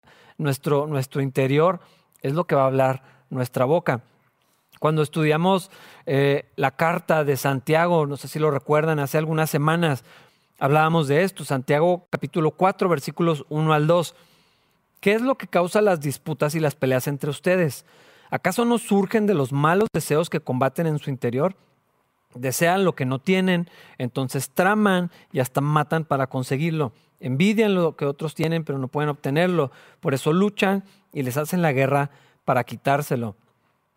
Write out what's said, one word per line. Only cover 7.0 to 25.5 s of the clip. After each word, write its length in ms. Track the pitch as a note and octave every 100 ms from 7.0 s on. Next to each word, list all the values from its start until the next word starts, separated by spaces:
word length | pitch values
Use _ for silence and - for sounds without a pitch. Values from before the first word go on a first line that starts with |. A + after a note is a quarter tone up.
| - D#3+ C#3+
de 100 | C3
Santiago, 720 | C#3 C3+ - D#3 F3 E3+ C#3+
no 80 | C#3+
sé 140 | C#3
si 100 | D3+
lo 100 | D#3
recuerdan, 500 | C#3 - D3+ D#3+ D#3
hace 180 | C#3 D#3
algunas 320 | D#3 D#3 D#3
semanas, 560 | D3 D3+ E3+ E3+ C3 - - _ _ _ -
Hablábamos 440 | C#3 D3+ D#3+ E3 C#3
de 160 | C#3+
esto, 200 | F#3+ -
Santiago 640 | D3 C#3 B2+ D3 F3 F3+ -
capítulo 400 | - C#3 F3 D#3
cuatro, 360 | - F#3 G3+ G3
versículos 600 | D3+ - D3 E3+ D3+ -
uno 240 | D3+ D#3
al 140 | D3+ D#3
dos. 260 | F3 E3 - _ _ _ _ _ _ _ _
"¿Qué 140 | G3
es 100 | A3
lo 100 | B3+ C4
que 120 | F#3+
causa 340 | F3+ F3 G#3+
las 200 | G#3+ F3
disputas 520 | C#3+ - - D3 D3
y 60 | D#3+
las 160 | D3+ -
peleas 320 | C3 B2+ D3
entre 240 | C#3+ D3
ustedes? 520 | C#3 F#3 F#3 D#3+ - - _ - _ -
¿Acaso 340 | - F3 F#3+
no 140 | A#3+ A#3+
surgen 480 | - G3 G3 A3 G#3
de 80 |
los 180 | E3 C3
malos 360 | C#3 D3+ F#3 A3
deseos 380 | E3+ - D3+ E3+
que 100 | D#3
combaten 460 | - B2+ C3+ D3+ E3
en 140 | D3+
su 100 | -
interior? 460 | C3 A#2+ B2+ F3 G3 _ _ _ _ _ _ _ B2+
Desean 500 | C3 - E3+ F#3+ F#3
lo 80 |
que 140 | - C3
no 100 | C3
tienen, 540 | - F#3 F#3 F3 E3+ - - -
entonces 540 | B2 - C3 C#3 -
traman 580 | - F#3 G#3+ G#3 F3+ F3 - _
y 80 | D#3
hasta 220 | B2+